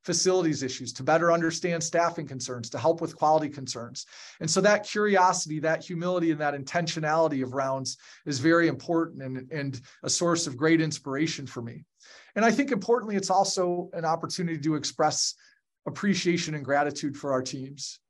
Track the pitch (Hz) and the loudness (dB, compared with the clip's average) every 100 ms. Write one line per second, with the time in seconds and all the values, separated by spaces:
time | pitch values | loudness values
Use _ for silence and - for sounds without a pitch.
0 | - 170 185 185 165 131 131 - 120 - | -2 0 2 4 2 0 -4 -6 -10 -4
1 | 131 160 170 170 165 165 180 170 160 170 | 2 4 4 4 2 -2 -2 -2 0 0
2 | 170 165 135 131 127 123 117 135 156 170 | 0 -2 -10 -10 -8 -8 -8 0 0 0
3 | 165 - 151 156 151 143 127 120 120 127 | -4 0 4 4 2 -6 -10 -10 -10 -14
4 | - - - - 165 190 196 208 208 214 | -16 -18 -20 -8 0 4 4 4 0 -2
5 | 208 190 180 175 151 151 156 160 - 170 | 2 6 4 2 -4 -2 -2 -2 -4 -4
6 | 175 180 165 151 147 143 135 175 165 165 | -2 0 0 0 -2 -4 -4 -2 -2 -2
7 | 156 156 160 139 127 135 135 135 131 - | 0 2 2 0 -2 -2 -2 -4 -6 -10
8 | - - 156 135 160 170 165 - - 165 | -18 -14 -6 0 4 4 4 0 -2 0
9 | 160 135 135 131 127 156 139 120 - - | 0 -6 -8 -8 -8 -6 -6 -8 -14 -10
10 | - - 175 165 160 120 160 165 156 151 | -4 0 2 2 0 0 4 4 4 -2
11 | 143 135 160 - 131 - 117 - - _ | -6 -2 -2 -4 -10 -10 -10 -14 -20 _
12 | - - - 202 226 226 277 226 - 240 | -20 -20 -8 2 4 4 0 0 2 2
13 | 214 202 190 185 190 - 180 175 175 170 | 2 -2 2 2 2 2 0 0 -4 -4
14 | 160 165 - - 170 160 151 151 - - | -2 -2 -4 -4 -4 -2 0 0 -2 0
15 | 151 - - - _ _ _ _ - 156 | 2 2 -2 -4 _ _ _ _ -12 -2
16 | 202 185 180 170 160 151 135 143 147 143 | 0 2 2 0 -2 -6 0 2 2 -2
17 | 147 - 143 131 131 135 135 143 - - | -6 -4 -2 0 -2 -8 -10 -12 -14 -14